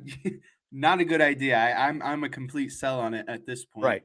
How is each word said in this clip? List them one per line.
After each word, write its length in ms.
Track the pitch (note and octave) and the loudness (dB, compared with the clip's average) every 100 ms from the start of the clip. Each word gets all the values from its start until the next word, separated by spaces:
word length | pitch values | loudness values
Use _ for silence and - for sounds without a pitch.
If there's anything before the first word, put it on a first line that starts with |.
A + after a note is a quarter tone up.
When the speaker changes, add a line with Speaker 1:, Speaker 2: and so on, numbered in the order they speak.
| C3+ - F#3+ | -8 -8 -8
Speaker 1:
<laughs> 400 | - _ _ _ | -8 _ _ _
not 280 | C3+ D#3 F3+ | 0 4 4
a 40 | |
good 160 | D#3+ E3 | 4 4
idea. 380 | D3 C#3 C3+ A#2 | 4 2 2 4
I, 300 | A#2+ A#2+ C#3 | 4 2 0
I'm, 120 | D3+ | 0
I'm 220 | C#3 D3 | -4 -4
a 40 | C#3+ | -6
complete 420 | C3+ C3 D3 C3 | -8 -8 -6 -6
sell 260 | - C3+ C3 | -4 -4 -2
on 140 | A2+ | -2
it 140 | A2+ A2+ | -4 -8
at 160 | A2+ | -10
this 220 | - B2 - | -10 -12 -12
point. 180 | A2 | -2
Speaker 2:
Right. 180 | B2+ G2 | 0 0